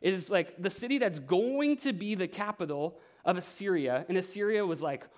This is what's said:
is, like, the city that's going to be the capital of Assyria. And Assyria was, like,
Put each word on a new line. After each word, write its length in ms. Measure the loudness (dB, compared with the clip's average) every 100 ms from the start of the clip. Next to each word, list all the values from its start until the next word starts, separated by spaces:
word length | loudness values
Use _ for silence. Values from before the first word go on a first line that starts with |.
is, 280 | 0 0 2
like, 280 | 0 0 -4
the 100 | -4
city 260 | -4 0 2
that's 220 | 2 -2
going 560 | 2 2 4 2 2 2
to 140 | 0
be 240 | -2 -2
the 120 | -2 -2
capital 720 | -2 -6 -4 -4 -2 -4 -6 -20 _
of 120 | 0 0
Assyria. 680 | -2 -6 0 2 2 0 2
And 100 | -2
Assyria 480 | -2 -2 0 2
was, 160 | 0 -2
like, 220 | -4 -4 -10